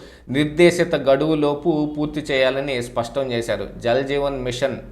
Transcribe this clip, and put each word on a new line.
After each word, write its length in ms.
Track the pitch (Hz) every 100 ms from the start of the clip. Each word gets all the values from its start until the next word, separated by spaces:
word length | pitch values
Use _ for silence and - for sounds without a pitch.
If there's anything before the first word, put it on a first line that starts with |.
| - - -
నిర్దేశిత 680 | 135 151 147 175 175 170
గడువులోపు 1000 | 151 135 135 156 156 147 147 170 151 151 147
పూర్తి 220 | 147 151
చేయాలని 640 | 143 135 131 135 143 123
స్పష్టం 500 | 120 123 113 139 131
చేశారు. 360 | 117 113 104 95 90
జల్ 280 | 117 127
జీవన్ 380 | 135 143 139 135
మిషన్ 340 | 123 123 135 101 -